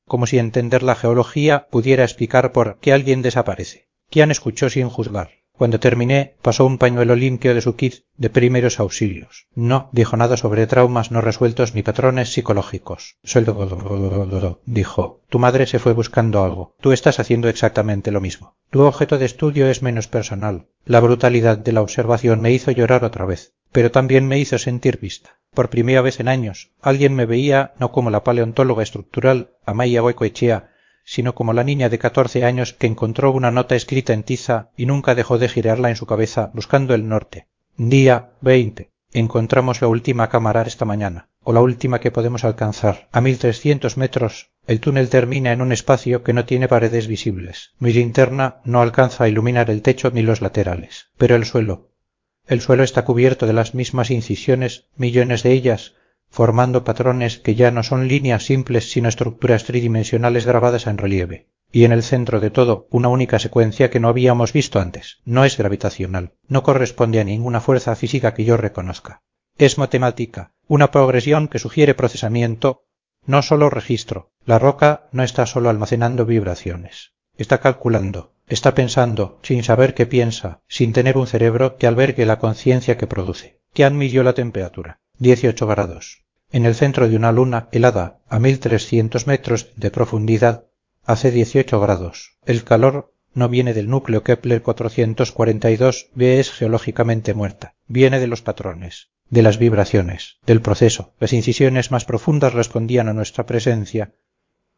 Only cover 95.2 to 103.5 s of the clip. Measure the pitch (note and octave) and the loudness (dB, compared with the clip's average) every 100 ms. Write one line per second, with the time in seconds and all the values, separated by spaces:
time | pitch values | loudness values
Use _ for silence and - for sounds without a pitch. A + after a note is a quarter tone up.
95.2 | A#2+ - A#2 A2 A2+ A2 B2+ - - A#2+ | -4 0 0 0 0 2 2 0 -10 0
96.2 | B2+ C3 C3+ - A2 A2+ - A2 A#2 A2+ | 2 2 0 -4 -2 -2 -4 -2 -2 -2
97.2 | A2 G#2 G2+ - - _ _ A#2 C3 C3 | -2 -4 -6 -8 -20 _ _ 2 2 2
98.2 | B2 A2+ - - F#2+ E2+ F2+ - _ _ | -2 -4 -8 -8 -10 -12 -16 -18 _ _
99.2 | _ A#2 A2+ G#2 A#2 G#2 F#2+ G#2 F2 F#2 | _ 4 4 4 2 2 2 0 -2 -8
100.2 | - _ - A2+ A2+ G2+ A2+ - - _ | -14 _ 2 2 2 2 2 2 -10 _
101.2 | A2 A#2+ A2 A#2 C3+ C3 - B2 - A#2 | -2 0 -2 0 2 2 -2 -4 -4 -4
102.2 | - D3+ C3+ A#2 A#2 A#2 A2+ B2 A2 G#2+ | -2 0 0 0 -2 -4 -2 0 0 -4
103.2 | G#2 - - | -6 -6 -4